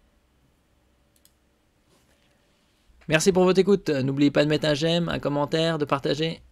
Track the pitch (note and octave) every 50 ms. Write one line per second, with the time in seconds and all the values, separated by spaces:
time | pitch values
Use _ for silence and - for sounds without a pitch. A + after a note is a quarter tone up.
0 | _ _ _ _ _ _ _ _ _ _ _ _ _ _ _ _ _ _ _ _
1 | _ _ _ _ _ _ _ _ _ _ _ _ _ _ _ _ _ _ _ _
2 | _ _ _ _ _ _ _ _ _ _ _ _ _ _ _ _ _ _ _ _
3 | _ - D#3 D#3 - G3 F3 F#3 F#3 F#3 F3+ F#3+ F3+ G3+ G3+ F#3 - E3 C#3+ C3+
4 | B2+ C#3 C3+ C#3 C#3+ C#3+ - D3+ D3 D3+ D3+ D3 D3+ D#3 D3 C#3 D#3+ E3 E3 F3
5 | E3+ E3 D3 C3+ C3 C#3+ C#3+ D3 D3 C#3 D#3+ D#3+ D#3+ E3 E3 D3+ D3 - D3 C3+
6 | - D3+ D3 D3 D#3+ E3 E3 - - _